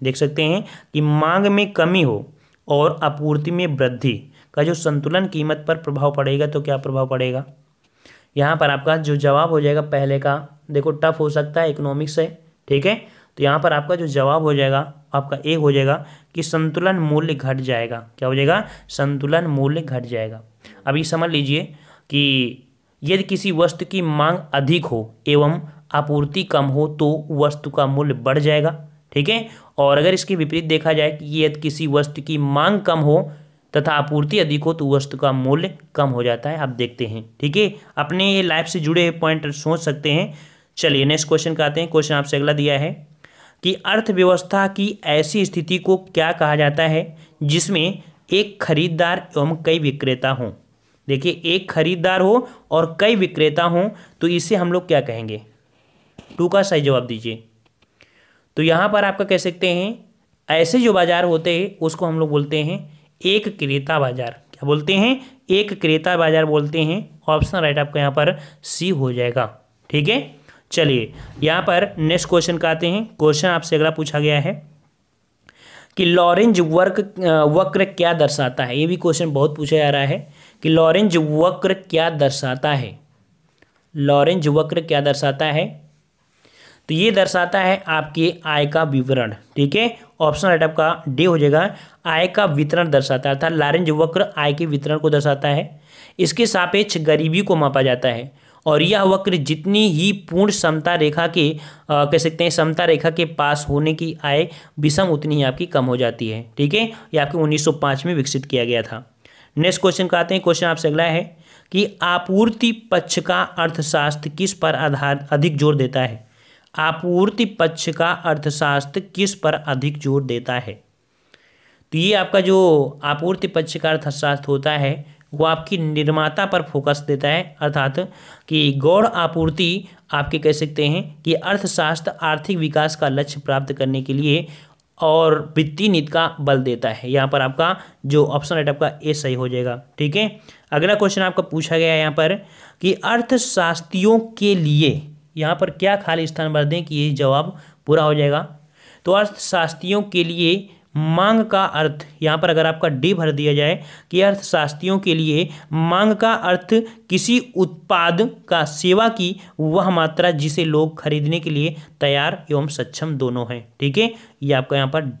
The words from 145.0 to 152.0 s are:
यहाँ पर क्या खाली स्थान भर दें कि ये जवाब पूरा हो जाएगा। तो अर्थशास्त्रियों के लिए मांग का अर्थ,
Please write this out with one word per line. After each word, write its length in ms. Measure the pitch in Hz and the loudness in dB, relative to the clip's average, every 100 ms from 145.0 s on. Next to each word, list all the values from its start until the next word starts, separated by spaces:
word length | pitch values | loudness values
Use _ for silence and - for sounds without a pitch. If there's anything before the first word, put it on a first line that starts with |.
| - - _ 156 | -6 -18 _ -4
यहाँ 180 | 151 170 | -2 0
पर 140 | 185 | -2
क्या 240 | - 196 202 | 0 0 0
खाली 300 | 202 165 160 | 0 -2 -2
स्थान 260 | 160 156 | -4 -2
भर 100 | 151 | 0
दें 200 | 147 170 156 | 0 -2 -4
कि 100 | 147 | -2
ये 140 | 147 | -2
जवाब 440 | 135 139 139 170 - - _ - | 0 2 2 0 -8 -18 _ 0
पूरा 160 | 165 | 2
हो 100 | 151 | 4
जाएगा। 260 | 147 143 147 - - _ _ - - 175 | 2 2 0 -4 -14 _ _ -20 -8 0
तो 60 | |
अर्थशास्त्रियों 920 | 196 208 208 - 185 160 165 175 208 | 2 0 -4 -2 0 -2 -4 -2 -2
के 200 | 208 180 | 0 -2
लिए 460 | 165 170 165 196 196 - _ 147 | -2 0 2 0 -4 -20 _ -2
मांग 480 | 160 165 202 226 220 | 0 2 4 2 2
का 180 | 196 | 0
अर्थ, 420 | 196 151 156 151 | 0 0 -2 -4